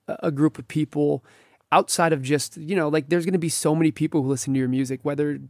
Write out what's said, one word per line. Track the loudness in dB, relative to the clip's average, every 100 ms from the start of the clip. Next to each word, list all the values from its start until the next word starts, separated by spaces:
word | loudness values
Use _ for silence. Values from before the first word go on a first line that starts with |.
| -12
a, | -4
a | -4
group | 2 0 0
of | -6
people | -4 -2 0 0 0 -6 -20 _ _ _
outside | 2 2 0 2
of | 2
just, | 0 -2 -2 -10
you | -4 0
know, | 2
like, | 0 0
there's | 0
gonna | 0 0
be | 0
so | -2 0
many | 2 2
people | 2 0 0
who | 0
listen | -2 0
to | 0
your | 0
music, | 0 -2 -4
whether, | -4 -2 -2 -4 -10